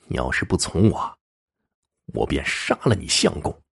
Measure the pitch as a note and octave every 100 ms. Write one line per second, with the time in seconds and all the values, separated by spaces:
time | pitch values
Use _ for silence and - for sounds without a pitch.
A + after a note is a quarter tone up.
0 | _ B1+ B1+ - - F#2 - E2 G#2+ -
1 | - - _ _ _ _ _ _ _ _
2 | - - G#1+ - - - - B2+ - F#2+
3 | - - - D#2 - - _